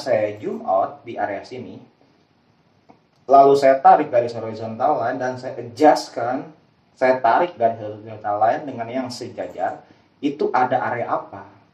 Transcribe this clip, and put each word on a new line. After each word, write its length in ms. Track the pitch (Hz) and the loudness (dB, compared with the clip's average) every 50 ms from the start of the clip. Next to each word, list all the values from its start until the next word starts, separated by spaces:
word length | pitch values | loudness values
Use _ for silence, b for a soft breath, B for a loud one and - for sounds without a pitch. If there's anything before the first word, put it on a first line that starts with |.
saya 320 | - 131 117 107 107 104 104 104 | -2 0 0 0 0 -2 -4 -6
zoom 240 | 143 190 226 - - | -8 -8 -8 -6 -4
out 400 | - 95 98 113 - - - - | 0 0 0 0 -2 -4 -10 -16
di 80 | 120 113 | -12 -8
area 320 | - 101 104 98 - - | -6 -6 -6 -6 -8 -10
sini, 320 | - 127 127 - - - - - - _ _ _ _ _ _ _ _ _ _ _ _ _ _ _ _ _ _ _ _ - _ _ _ _ _ _ - | -12 -14 -14 -14 -14 -16 -20 -20 -20 _ _ _ _ _ _ _ _ _ _ _ _ _ _ _ _ _ _ _ _ -20 _ _ _ _ _ _ 4
lalu 240 | 131 139 139 139 139 | 6 8 8 8 6
saya 240 | 139 135 135 135 135 | 6 6 4 4 6
tarik 320 | - 185 185 - 147 - | 8 8 8 6 4 2
garis 240 | 131 117 117 113 - | 0 0 0 0 -4
horizontal 720 | 113 113 110 110 117 113 110 110 113 127 - - 120 117 | -8 -8 -8 -8 -8 -10 -8 -6 -2 0 0 0 0 -2
line 160 | 120 131 135 | -4 -4 -4
dan 160 | 127 127 127 123 | -4 -6 -6 -6
saya 160 | - 123 110 | -10 -12 -10
adjust-kan, 960 | 117 117 117 - - 151 147 - - - - - - 117 120 - - - - - _ _ _ _ _ _ _ _ - | -12 -12 -10 -2 4 6 6 6 4 0 -8 -8 -6 -4 -4 -4 -6 -8 -10 -18 _ _ _ _ _ _ _ _ 0
saya 240 | 131 127 131 127 | 2 2 2 4
tarik 320 | - 113 120 139 180 - - - | 4 2 4 4 2 0 -2 0
garis 160 | 117 113 113 107 | 0 0 0 -2
horizontal 640 | 107 107 107 104 107 110 110 104 - 104 104 104 | -8 -12 -12 -12 -14 -16 -14 -10 -6 -4 0 2
line 240 | 110 117 131 156 156 | 2 2 2 0 -4
dengan 240 | 139 123 117 113 - | -8 -10 -10 -8 -6
yang 180 | 123 131 127 120 - | -6 -6 -6 -6 -8
sejajar, 720 | - 123 98 - 101 92 - - - 92 101 - - - b b b b b b b | -10 -12 -12 -10 -10 -10 -10 -8 -6 -6 -6 -6 -8 -16 b b b b b b b
itu 320 | 135 147 - - - - | -4 -4 -2 -2 -2 0
ada 320 | - 127 127 123 135 123 | 0 0 0 0 0 -2
area 320 | 113 113 123 120 113 120 143 | -2 -4 -4 -6 -6 -4 -6
apa? 480 | - - - - 98 101 - - _ _ _ | -6 -6 -8 -16 -18 -18 -20 -20 _ _ _